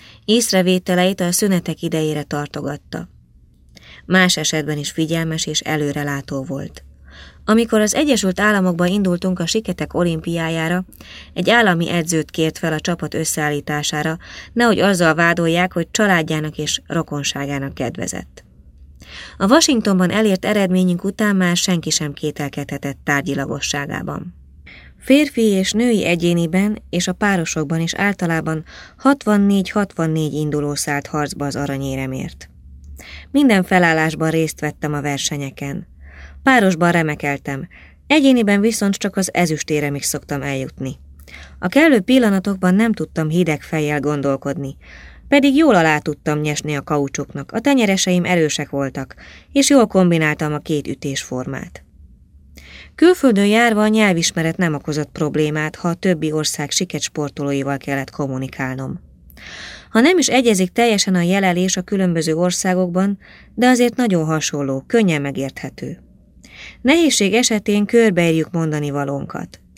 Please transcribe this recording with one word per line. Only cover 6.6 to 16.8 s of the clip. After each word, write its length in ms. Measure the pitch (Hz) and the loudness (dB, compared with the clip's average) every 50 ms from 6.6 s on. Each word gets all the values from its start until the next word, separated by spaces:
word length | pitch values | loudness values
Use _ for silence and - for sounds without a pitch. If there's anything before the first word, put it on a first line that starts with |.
| 147 - - - - - - - - - - - - - - - - | -8 -10 -14 -18 -20 -20 -20 -20 -20 -20 -20 -20 -20 -20 -20 -8 -2
Amikor 360 | - 220 226 233 226 233 214 | 2 2 2 2 2 2 2
az 140 | 214 208 - | 2 2 0
Egyesült 460 | - 311 294 262 208 - 185 180 - | 0 2 2 2 2 0 0 0 0
Államokba 460 | 202 214 208 196 185 180 175 165 175 | 2 2 2 2 2 0 0 0 0
indultunk 520 | 180 190 208 196 185 175 170 - 185 180 - | 0 0 0 0 0 0 0 -2 -2 -2 -2
a 80 | 170 | -2
Siketek 480 | 160 - 220 220 - 180 - 151 - - | -2 -2 -2 -2 -4 -6 -6 -6 -4 -2
olimpiájára, 880 | - 175 175 165 156 156 175 170 165 165 165 165 165 160 165 175 185 185 - - - - - - - - - - | 0 0 0 0 -2 -4 -4 -4 -4 -2 -2 -2 -2 -2 -2 -2 -2 -4 -6 -12 -20 -20 -20 -20 -20 -20 -10 -8
egy 160 | - 180 190 | -2 0 2
állami 400 | 220 240 226 196 175 165 170 - | 4 4 4 4 2 2 0 -2
edzőt 400 | - 175 165 170 170 160 151 - | -2 -2 -2 -2 -2 -2 -2 -2
kért 280 | - - 160 160 156 - | -2 -2 -2 -2 -2 -4
fel 140 | - 165 156 | -4 -4 -4
a 80 | 156 | -4
csapat 340 | - - 170 - 156 151 - | -4 -4 -4 -4 -6 -6 -4
összeállítására, 1040 | - 160 - - 160 151 147 147 147 - - 151 147 147 - - 151 151 160 160 175 - - - - - - - | -4 -4 -4 -4 -2 -2 -2 -4 -4 -4 -4 -4 -4 -4 -4 -4 -4 -2 -4 -4 -6 -10 -16 -20 -20 -18 -8 -2
nehogy 260 | 233 240 233 208 - | 2 2 4 4 4
azzal 360 | 160 202 196 170 175 160 156 | 2 2 2 4 4 2 4
vádolják, 580 | 160 170 170 170 175 170 165 165 175 180 185 - | 4 2 2 2 2 0 0 2 0 0 0 -2
hogy 180 | 175 165 - | -4 -4 -4
családjának 680 | - - 214 202 185 170 156 160 160 156 151 151 151 - | -2 0 2 2 2 2 0 -2 -4 -4 -4 -6 -6 -8
és 240 | 151 143 - - | -6 -6 -6 -6